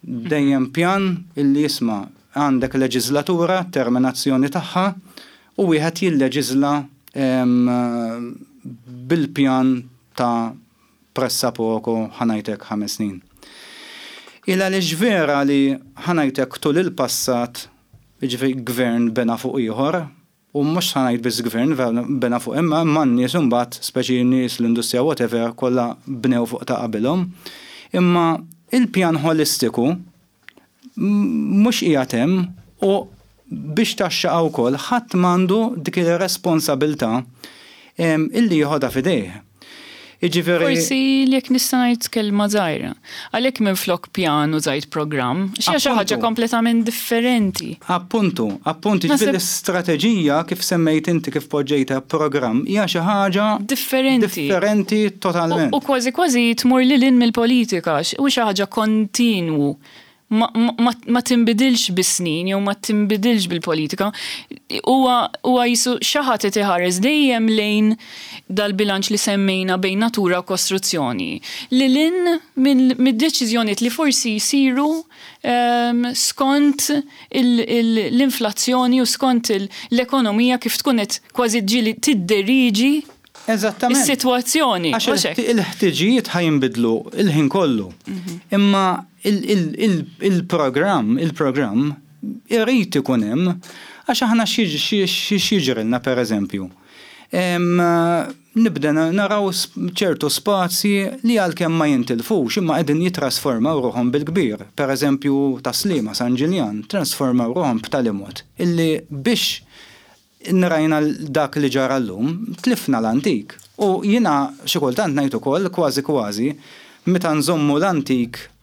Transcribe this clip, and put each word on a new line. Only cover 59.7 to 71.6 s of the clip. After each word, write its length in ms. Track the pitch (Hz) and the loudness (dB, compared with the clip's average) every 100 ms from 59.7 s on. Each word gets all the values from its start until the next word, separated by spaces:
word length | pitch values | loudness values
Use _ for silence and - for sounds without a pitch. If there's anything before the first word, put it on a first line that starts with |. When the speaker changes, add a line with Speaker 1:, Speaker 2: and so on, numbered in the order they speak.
| 143 - - - _ _ | -2 -12 -20 -20 _ _
Speaker 2:
Ma, 160 | 220 226 | 0 0
ma, 220 | 226 240 240 | 2 0 2
ma, 140 | 240 233 - | 0 0 -2
ma 140 | 240 247 | -2 2
tinbidilx 600 | 247 233 220 262 240 - | 2 4 4 2 2 0
bis-snin, 600 | 180 185 - 175 156 180 | 0 0 0 -2 -2 -2
jew 80 | 196 | -2
ma 140 | 202 202 | -2 -4
tinbidilx 720 | - 208 208 214 220 226 180 | -2 0 2 2 2 2 0
bil-politika. 600 | 175 170 160 151 - 196 214 - - - - _ - - | -4 -2 -2 -2 -2 -4 -4 -12 -12 -14 -20 _ -6 2
Huwa, 380 | 262 262 247 220 - | 4 4 2 0 -4
huwa 220 | - 254 240 | 0 2 2
jisu 300 | 233 254 247 - | 2 0 -2 0
xi 160 | 294 | -2
ħadd 240 | 277 220 202 | 0 0 0
qed 140 | 208 | 0
iħares 380 | 202 175 180 180 | 0 0 0 0
dejjem 460 | 226 302 285 233 220 | 2 2 2 2 2
lejn 380 | 220 208 214 214 220 - - - - _ | 2 2 2 2 0 -6 -18 -18 -18 _
dal-bilanċ 640 | 190 208 196 208 196 196 | -2 -2 0 0 0 -2
li 80 | 202 | -2
semmejna 640 | - 202 196 190 185 185 | 0 0 0 0 -2 0
bejn 240 | 190 190 226 | 0 0 0
natura 380 | 233 185 180 | 0 0 0
u 20 | 180 | -2
kostruzzjoni. 840 | 185 - 190 190 170 135 110 85 80 - - | -4 -2 -2 -2 -2 -2 -4 -6 -8 -12 -14